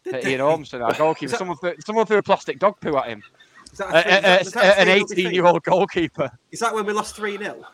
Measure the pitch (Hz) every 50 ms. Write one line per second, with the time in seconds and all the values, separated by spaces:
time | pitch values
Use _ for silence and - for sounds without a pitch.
0 | _ 370 370 131 120 131 135 127 135 147 160 160 143 - - 123 120 117 - -
1 | 151 160 156 - 147 135 233 - 190 180 170 - - 175 160 151 151 - 214 226
2 | 220 - 220 202 - - 196 - - - 143 135 180 208 196 - - 156 151 135
3 | 120 117 113 107 - - _ _ _ _ _ - - - _ - 196 185 - 165
4 | 170 170 180 196 196 196 180 190 180 185 - 240 202 185 202 190 185 175 185 202
5 | 196 - 214 175 185 180 175 180 170 175 170 170 - - 170 180 196 - - 185
6 | 165 143 - - 147 123 - - _ _ - - 226 226 214 220 208 208 208 214
7 | 202 - - - 208 208 202 196 208 190 - - - -